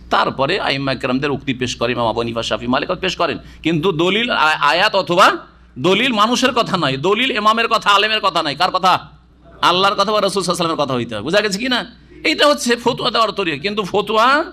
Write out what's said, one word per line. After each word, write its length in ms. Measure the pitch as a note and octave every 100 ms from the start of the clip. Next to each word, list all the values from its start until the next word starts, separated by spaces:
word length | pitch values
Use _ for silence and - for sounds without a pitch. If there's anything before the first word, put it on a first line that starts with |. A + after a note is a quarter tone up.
| -
তারপরে 500 | - F3+ B2 C#3 G3
আইম্মা 360 | - C#3 C#3 B2
কেরামদের 360 | C3 B2+ D3
উক্তি 220 | C3 -
পেশ 220 | C3 B2 -
করে, 160 | A#2+
ইমাম 160 | A#2+ A2+
আবু 120 | A2+
হানিফা, 240 | A#2 A#2
শাফি, 240 | A2+ A2 A#2+
মালিক 240 | C3 -
পেশ 240 | F3 F#3 -
করেন, 220 | E3+ G#2 - -
কিন্তু 280 | D#3 E3 F#3
দলিল 380 | D#3 F3 G3+ A#3+
আ-, 280 | A2+ D#3 D#3
আয়াত 340 | C#3+ E3 G#3 G3
অথবা 420 | E3 F3 A#3+ F4 - - - -
দলিল 340 | D3+ G3 C4
মানুষের 380 | G#3+ A3 B3 B3+
কথা 260 | A#3+ D#3+ F#3
নয়, 200 | C#3+ C3+
দলিল 340 | E3+ G#3+ C4
ইমামের 360 | G#3+ G#3+ A3+ A3+
কথা, 220 | A3 -
আলেমের 300 | G3+ G#3+ G#3+
কথা 240 | G3 E3
নয়। 120 | D#3 C#3
কার 160 | D#3
কথা? 400 | F3+ F#3 D3+ - - _ _ - -
আল্লাহর 340 | D3+ F3+ G3 G#3
কথা 160 | G3
বা 100 | G#3+
রাসূল 220 | G3+ G3
সাল্লাল্লাহু 300 | F3 F3 E3
আলাইহি 20 | D3
ওয়াসাল্লামের 100 | D3
কথা 80 |
হইতে 220 | B2+ A#2 G#2+
হবে। 80 |
বুঝা 180 | B2 G3+
গেছে 180 | G#3+ F#3+
কি 100 | C4
না? 260 | A#3+ F3 - - -
এইটা 240 | - D4+ D4
হচ্ছে 280 | C#4+ A#3+ A#3
ফতুয়া 360 | A#3+ - B3
দেওয়ার 200 | A3+ G#3+
তরিকা। 260 | F#3+ F3+ C#3
কিন্তু 260 | G3 G#3
ফতুয়া 600 | F#3+ G3 G#3 A3 A#3+ D4 F#4